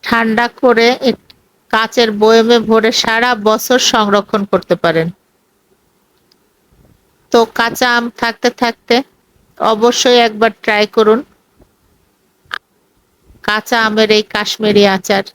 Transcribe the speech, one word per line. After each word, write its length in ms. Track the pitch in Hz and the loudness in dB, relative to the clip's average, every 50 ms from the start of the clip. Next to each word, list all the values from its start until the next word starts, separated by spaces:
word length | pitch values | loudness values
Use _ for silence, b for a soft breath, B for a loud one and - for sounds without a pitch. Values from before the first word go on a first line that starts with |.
| - | -6
ঠান্ডা 420 | - - 233 226 226 220 226 240 240 - - | -4 -4 -2 -2 -2 0 -2 -2 -4 -4 -2
করে 280 | - 254 233 220 233 233 254 269 262 262 | 2 2 4 4 4 2 0 0 -2 -4
এক 80 | - - _ _ - _ _ _ _ _ _ _ | -4 -4 _ _ -20 _ _ _ _ _ _ _
কাচের 380 | - 220 226 220 - - 233 220 214 208 | -2 -2 -2 -2 0 0 0 0 0 2
বয়মে 380 | 214 220 226 226 226 226 240 233 220 220 | 2 4 4 4 4 4 2 2 2 2
ভরে 220 | 220 220 214 220 220 - - | 0 2 2 0 -2 -2 -2
সারা 280 | - 226 226 233 247 247 214 202 214 | -2 -2 0 0 0 -2 -2 0 -2
বছর 300 | 214 226 - - 254 254 - - - | -2 -2 -2 0 0 0 0 0 0
সংরক্ষণ 500 | 233 214 208 196 208 202 _ - 208 202 - - | 0 0 2 0 -2 -2 _ -4 -4 -4 -2 -4
করতে 220 | 180 180 _ 180 | -4 -2 _ -4
পারেন। 320 | 175 - 170 160 165 160 170 - _ _ _ _ _ _ _ _ _ _ _ _ _ _ _ _ _ _ _ _ _ _ _ _ _ _ _ _ _ _ _ _ _ _ _ _ _ _ _ _ _ _ _ - | -2 -2 -2 0 0 -2 -4 -6 _ _ _ _ _ _ _ _ _ _ _ _ _ _ _ _ _ _ _ _ _ _ _ _ _ _ _ _ _ _ _ _ _ _ _ _ _ _ _ _ _ _ _ 0
তো 60 | 233 226 220 - - | 0 0 0 -2 -4
কাঁচা 300 | 226 233 233 - 254 247 240 | -4 -4 -2 -2 -2 0 0
আম 80 | 240 233 240 - - | -2 -2 -4 -8 -6
থাকতে 280 | - 233 226 _ - 247 - - 247 | -6 -6 -6 _ -4 -4 -4 -2 -4
থাকতে 320 | 233 226 _ _ _ 240 240 277 _ _ _ _ _ _ _ _ _ _ _ | -4 -4 _ _ _ -2 -2 -2 _ _ _ _ _ _ _ _ _ _ _
অবশ্যই 600 | - - 220 208 220 240 240 - - 254 247 240 233 | -2 -2 0 2 0 0 0 0 0 2 2 2 2
একবার 260 | 226 214 214 220 226 208 _ - | 0 0 0 -2 -2 -2 _ -6
ট্রাই 220 | - 214 208 214 208 - | -4 -2 -2 -2 -2 0
করুন 240 | - 220 214 214 240 302 _ _ _ _ _ _ _ - _ _ _ _ _ _ _ _ _ _ _ _ _ _ _ _ _ 50 - _ _ _ _ _ _ _ _ _ _ _ _ _ _ - _ - | 0 2 2 2 0 -2 _ _ _ _ _ _ _ -20 _ _ _ _ _ _ _ _ _ _ _ _ _ _ _ _ _ -16 -16 _ _ _ _ _ _ _ _ _ _ _ _ _ _ -20 _ -6
কাঁচা 320 | - 208 220 214 - - 233 220 | -4 -4 -4 -4 -2 -2 0 0
আমের 240 | 220 214 214 220 208 214 | 0 0 0 2 2 2
এই 80 | 214 214 _ - | 0 0 _ -6
কাশ্মীরি 500 | 214 208 208 - - 220 214 208 202 202 202 190 | -6 -6 -6 -6 -4 -2 0 2 4 4 4 2
আচার 280 | 190 190 - 208 190 196 - _ | -2 -2 -2 -2 -2 -4 -8 _